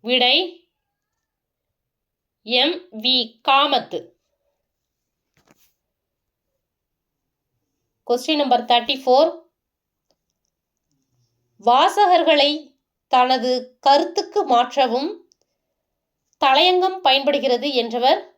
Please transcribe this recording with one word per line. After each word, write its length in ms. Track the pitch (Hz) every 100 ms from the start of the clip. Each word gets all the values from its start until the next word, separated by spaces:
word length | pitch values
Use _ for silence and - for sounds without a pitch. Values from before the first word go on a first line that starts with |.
| 214
விடை, 280 | 254 247 294 359 - _ _ _ _ _ _ _ _ _ _ _ _ _ _ _ _ _ _ 214 233
எம் 160 | 285 349 - 220
வி 120 | 220 254 226 _ -
காமத். 500 | 277 285 262 208 175 - _ _ _ _ _ _ _ _ _ _ _ _ _ _ _ _ _ _ _ _ _ _ _ _ _ _ _ _ _ _ _ _ _ _ _ _ _ _ _ -
Question 280 | 247 254 302
number 180 | 277 240 226
thirty-four. 540 | 240 240 269 262 254 320 339 _ _ _ _ _ _ _ _ _ _ _ _ _ _ _ _ _ _ _ _ _ _ 202
வாசகர்களை 840 | 247 349 403 403 349 311 311 285 302 - _ _ _ _
தனது 380 | 254 254 262 240 254 247 _ 277
கருத்துக்கு 540 | 285 349 - 403 415 370
மாற்றவும் 560 | 240 247 277 262 240 302 427 _ _ _ _ _ _ _ _ _ _ _ _
தலையங்கம் 560 | 277 269 359 359 370 381 370
பயன்படுகிறது 600 | 269 277 277 254 240 277 262
என்றவர். 380 | 233 233 254 370 -